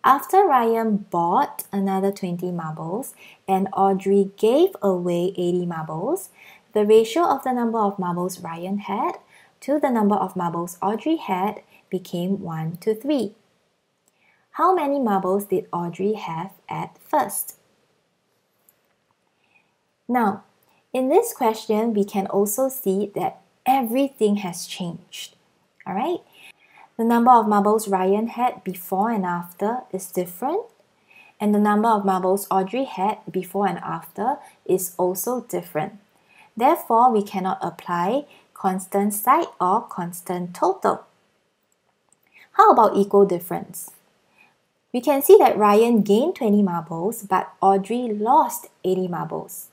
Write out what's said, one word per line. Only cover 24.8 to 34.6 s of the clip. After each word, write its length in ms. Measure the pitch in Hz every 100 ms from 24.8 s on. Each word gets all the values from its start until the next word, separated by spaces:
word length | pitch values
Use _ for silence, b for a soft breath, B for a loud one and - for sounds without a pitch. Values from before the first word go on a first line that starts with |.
| 175 170 _ - - _ _ _ _ _ -
All 80 |
right? 240 | 190 302 349 _ B B B B B B -
The 60 |
number 280 | 226 240 233
of 180 | 240 214
marbles 400 | 202 202 220 214
Ryan 380 | 190 185 202 233
had 360 | 233 247 -
before 480 | - 180 - 190 220
and 140 | 220
after 560 | 185 175 175 - 208 254 -
is 180 | 190 -
different, 520 | - 175 - 254 381 466 _ _ _ b b b b
and 120 | 214
the 60 | 208
number 300 | 208 208 226
of 160 | 214
marbles 420 | 196 185 185 196 -
Audrey 360 | 190 190 254
had 320 | 269 - 196 214 -
before 380 | 185 180 196 196
and 120 | 175
after 580 | - 165 - - 226 294 B B